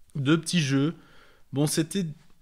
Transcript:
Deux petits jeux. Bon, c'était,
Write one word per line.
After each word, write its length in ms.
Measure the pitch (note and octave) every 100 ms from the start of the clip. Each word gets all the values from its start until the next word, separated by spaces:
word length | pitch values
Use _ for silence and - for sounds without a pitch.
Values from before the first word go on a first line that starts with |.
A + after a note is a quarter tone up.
| - D3
Deux 240 | C3 E3
petits 220 | E3+ F3
jeux. 320 | C#3 C#3 D3 E3 - - - - -
Bon, 120 | C3 D3
c'était, 400 | - D#3 G3 E3 D3 - -